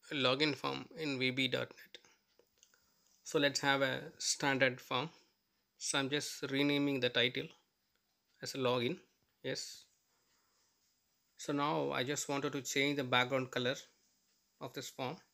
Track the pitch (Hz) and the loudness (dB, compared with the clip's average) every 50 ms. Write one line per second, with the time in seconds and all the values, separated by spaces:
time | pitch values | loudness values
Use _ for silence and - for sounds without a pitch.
0 | _ - 160 147 127 127 131 135 151 156 139 - - 139 135 135 131 - - 170 | _ -6 -2 2 4 4 4 4 4 2 2 0 -2 -4 -4 -4 -8 -10 -10 -6
1 | 160 147 135 127 131 127 127 131 135 127 127 127 123 - - - - - _ - | -4 -4 -2 0 0 0 0 0 0 0 0 -2 -4 -4 -8 -20 -20 -20 _ -20
2 | _ - _ _ _ _ _ _ _ _ _ _ - _ _ _ _ _ _ _ | _ -20 _ _ _ _ _ _ _ _ _ _ -20 _ _ _ _ _ _ _
3 | _ _ _ _ _ - - 160 143 143 139 - - 139 139 135 135 131 131 131 | _ _ _ _ _ -2 0 4 4 4 2 4 4 4 4 6 4 2 0 -2
4 | 131 - - - - - - - - 143 135 131 135 127 123 127 - - 139 123 | -6 -10 -12 -6 -2 -2 -2 0 2 2 4 4 4 4 2 -2 -8 -2 -2 -2
5 | 135 160 - - _ _ _ _ _ _ _ _ _ _ _ _ - - - 143 | -2 -2 -8 -16 _ _ _ _ _ _ _ _ _ _ _ _ -8 -2 0 0
6 | 135 135 143 147 139 - - - - 131 131 135 143 143 143 143 143 143 139 131 | 0 0 0 -2 -2 -4 -8 -8 -6 -2 2 2 4 4 4 2 2 2 0 2
7 | 123 123 - 123 120 127 127 135 135 165 - _ _ _ _ _ _ _ _ _ | 0 2 2 4 2 2 0 -4 -8 -8 -12 _ _ _ _ _ _ _ _ _
8 | _ _ _ _ _ _ _ _ - - - 139 131 123 123 127 120 127 170 185 | _ _ _ _ _ _ _ _ -12 -10 -4 0 0 2 2 2 0 -2 -2 -4
9 | - _ _ _ _ _ _ _ _ 131 139 - - - - - - _ _ _ | -10 _ _ _ _ _ _ _ _ -6 -6 -6 -8 -10 -14 -18 -20 _ _ _
10 | _ _ _ _ _ _ _ _ _ _ _ _ _ _ _ _ _ _ _ _ | _ _ _ _ _ _ _ _ _ _ _ _ _ _ _ _ _ _ _ _
11 | _ _ _ _ _ _ _ _ - - 147 143 143 151 160 160 143 139 139 135 | _ _ _ _ _ _ _ _ -6 -4 -2 0 0 0 0 0 -2 -2 0 -2
12 | 127 127 147 139 - - 143 139 139 147 135 143 123 - - 143 139 143 147 143 | -2 -2 -2 -4 -2 -2 -2 -2 -2 -2 -4 -4 -6 -2 0 2 2 2 2 0
13 | 135 123 131 123 127 123 135 131 131 120 - - 123 123 139 - - - _ _ | 0 2 4 4 4 4 0 -2 -2 -2 -2 -2 0 0 -2 -4 -8 -18 _ _
14 | _ _ _ _ _ _ _ _ _ _ _ _ 143 131 - 143 131 - - - | _ _ _ _ _ _ _ _ _ _ _ _ -14 -12 -10 -10 -12 -12 -8 -6
15 | 135 123 160 180 - _ | -6 -6 -6 -8 -14 _